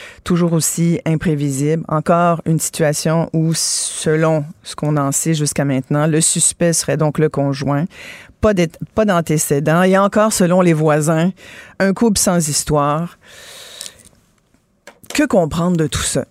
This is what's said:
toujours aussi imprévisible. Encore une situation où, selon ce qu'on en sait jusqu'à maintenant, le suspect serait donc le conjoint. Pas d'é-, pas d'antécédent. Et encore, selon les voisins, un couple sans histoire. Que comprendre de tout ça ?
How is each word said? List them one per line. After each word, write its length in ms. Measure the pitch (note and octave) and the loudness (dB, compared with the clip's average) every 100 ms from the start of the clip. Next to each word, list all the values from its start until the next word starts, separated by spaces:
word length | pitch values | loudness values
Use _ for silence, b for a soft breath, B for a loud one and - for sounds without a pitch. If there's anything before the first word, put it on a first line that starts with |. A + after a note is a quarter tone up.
| B B | B B
toujours 300 | - F3 F3 | -2 0 2
aussi 440 | E3 - - E3+ E3 | 0 0 0 0 0
imprévisible. 800 | - D#3+ - D3 C#3+ C3+ D3 D#3+ - | 0 -2 0 0 -2 0 0 -2 -2
Encore 520 | D#3 D3+ E3+ F3 E3 - | -4 0 2 2 0 0
une 120 | D#3+ | -2
situation 680 | - - D#3 D3+ E3 E3 - | -2 -2 0 0 0 0 0
où, 180 | E3 D#3+ | -2 -2
selon 920 | D#3+ - - - - E3+ D#3 D#3+ D#3+ D3 - | -2 -2 -4 -6 -4 -2 0 2 0 -4 -12
ce 120 | - | -16
qu'on 220 | - D3+ D3+ | -6 -2 0
en 160 | C#3 | 0
sait 220 | C#3 E3 | -2 -2
jusqu'à 320 | D#3+ D3 - C#3 | -2 -2 -2 -2
maintenant, 400 | C3+ - D3 D#3 | -2 -2 0 2
le 160 | D#3 | 2
suspect 500 | E3 E3+ - - E3+ | 0 0 -2 0 0
serait 240 | D#3+ - C#3+ | 0 -2 0
donc 220 | D#3 C#3+ | 0 0
le 100 | D#3 | 0
conjoint. 560 | C#3+ C#3 C#3 C#3 C#3+ F3 B B B B - | 0 -2 -2 -2 -2 -2 B B B B -2
Pas 140 | A3 | 0
d'é-, 220 | G3 E3 - - - | 2 0 -4 -6 -2
pas 80 | |
d'antécédent. 800 | G#3+ E3+ D#3+ D3+ - C#3+ D3+ E3 | 2 2 0 -2 0 0 2 2
Et 120 | F#3 F#3+ | 4 4
encore, 360 | G3 A3 A3 | 2 2 0
selon 300 | - E3+ F#3 | 2 2 4
les 100 | F3 | 4
voisins, 580 | D#3 D#3 D3+ D3+ D#3+ F3 - B B B B | 4 2 2 2 2 0 -2 B B B B
un 140 | G3 | -2
couple 260 | F#3 A#3 F#3+ | 2 2 2
sans 300 | - F3 D3+ | 2 0 0
histoire. 720 | C#3+ - D3 C#3+ D3+ E3+ - B B B B B B B B B _ _ _ _ _ _ _ - - - | -4 -2 0 0 -2 -4 -10 B B B B B B B B B _ _ _ _ _ _ _ -20 -20 -6
Que 100 | - D4+ | -2 2
comprendre 480 | G#3+ D#3+ E3 F3 F3 | 2 2 0 0 0
de 100 | D#3 | 0
tout 140 | - | -2
ça ? 240 | - C#3+ - | -4 -4 -6